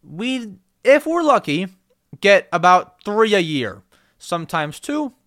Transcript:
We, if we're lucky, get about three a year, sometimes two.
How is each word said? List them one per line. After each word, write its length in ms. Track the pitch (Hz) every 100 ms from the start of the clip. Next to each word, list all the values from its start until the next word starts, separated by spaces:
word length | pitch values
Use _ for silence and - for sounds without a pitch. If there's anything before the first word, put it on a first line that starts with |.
We, 520 | _ 156 240 262 226 190 _ _
if 220 | 247 285 311
we're 180 | 339
lucky, 440 | 311 233 - 147 185 _ _ _ _ -
get 280 | 196 196 -
about 520 | 175 175 180 - _
three 300 | - 214 226
a 60 | 202
year, 440 | 165 147 110 95 _ _ _ _
sometimes 640 | - 170 160 170 151 -
two. 340 | - 294 285 _